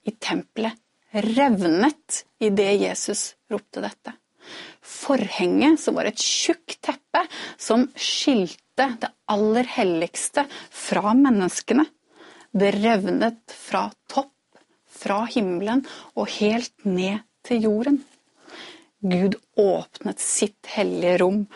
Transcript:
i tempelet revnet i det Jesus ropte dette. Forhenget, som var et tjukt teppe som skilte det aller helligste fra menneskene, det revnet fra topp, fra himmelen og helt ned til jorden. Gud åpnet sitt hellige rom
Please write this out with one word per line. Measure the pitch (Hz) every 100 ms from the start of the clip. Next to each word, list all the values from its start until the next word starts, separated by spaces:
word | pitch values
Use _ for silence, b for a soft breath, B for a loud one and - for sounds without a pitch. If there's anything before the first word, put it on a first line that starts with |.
i | -
tempelet | - - 175 - 214 226 - _ _ _
revnet | 214 220 233 277 196 170 165 269 - - - -
i | _ 214
det | 202 196 202
Jesus | 185 185 - 208 - - _
ropte | 208 - -
dette. | 208 - - - _ B B B B B
Forhenget, | - - - 262 196 - 175 190 277 311
som | - -
var | 196
et | -
tjukt | - - - 330 - -
teppe | - 254 _ 330 359 B B -
som | - 226 247 -
skilte | - - 302 233 180 - _ - 262 226
det | - - -
aller | 208 214 226
helligste | 247 - 190 165 170 - - 294 285
fra | - - - - - 202 247
menneskene, | 277 208 180 - - 247 320 _ _ B B B B
det | 196 202 202
revnet | 226 214 190 180 226 226 -
fra | - - 190 208 - -
topp, | - 262 _ _ _ _ _
fra | _ - 202 202
himmelen | 233 254 190 175 208 262 B B B
og | 226 208 -
helt | 214 233 240 -
ned | 202 185 190 214 - _ -
til | 240
jorden. | 220 208 269 277 - _ _ B B B B B B _
Gud | 190 180 190 - _
åpnet | - 196 170 - - - -
sitt | - - 208 - -
hellige | 220 185 180 175 180
rom | 185 208 202